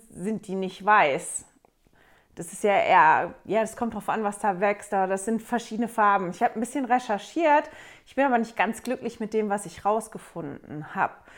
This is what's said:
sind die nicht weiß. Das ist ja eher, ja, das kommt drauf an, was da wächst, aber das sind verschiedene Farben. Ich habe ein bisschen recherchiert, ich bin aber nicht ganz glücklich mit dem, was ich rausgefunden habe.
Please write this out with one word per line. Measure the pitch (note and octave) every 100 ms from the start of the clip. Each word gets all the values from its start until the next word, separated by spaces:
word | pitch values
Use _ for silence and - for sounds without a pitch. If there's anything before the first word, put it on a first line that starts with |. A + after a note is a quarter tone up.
| -
sind | - F#3+ G#3+ -
die |
nicht | F#3+ F#3 -
weiß. | G3 G#3 D3+ D#3+ - - - _ _ _ _ _ _ _ _
Das | - E3+
ist | -
ja | G#3
eher, | G3 - F3+ D#3 C3 F3 -
ja, | - G#3+
das | G#3 -
kommt | A#3
drauf | G#3 -
an, | G3+
was | G#3 G3+
da | G#3+ F3+
wächst, | G3+ G3+ -
aber | G3 F#3+
das | F#3+ G#3
sind | A3
verschiedene | - A#3+ A3+ G#3+ A#3
Farben. | A3+ G#3 G3+ F3
Ich | F3+
habe | A#3
ein | -
bisschen | A#3+ D4 A#3
recherchiert, | B3 B3+ D4+ - D#4+ D#4+ D4 D4+ - - - -
ich |
bin | -
aber | C#4 A#3+
nicht | A3+ -
ganz | F#3+ A3
glücklich | - B3+ A#3 -
mit | G#3
dem, | A3 G#3+
was | G3+ F3
ich | -
rausgefunden | G3+ A3+ - F#3 - E3+ D3 - - D3+ D3+
habe. | G3 D3 - -